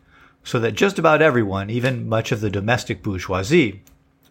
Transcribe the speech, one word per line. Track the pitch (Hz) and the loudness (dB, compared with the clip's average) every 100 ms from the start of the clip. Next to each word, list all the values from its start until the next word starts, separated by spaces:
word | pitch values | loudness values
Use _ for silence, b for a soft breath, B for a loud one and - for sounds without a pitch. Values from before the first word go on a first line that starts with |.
| b b b b | b b b b
so | - 123 | -6 -2
that | 113 | -2
just | 104 196 190 | 0 0 2
about | 165 151 | 4 4
everyone, | 156 123 101 95 101 | 4 4 0 -2 -4
even | 120 127 120 113 | -2 -2 -2 -2
much | 110 110 | -2 -2
of | 117 | -2
the | 107 | -2
domestic | 98 101 120 - 104 | -2 0 -2 -2 -6
bourgeoisie, | 107 92 - 92 98 175 113 95 - _ _ _ _ | -6 -6 -4 -4 2 2 2 -2 -16 _ _ _ _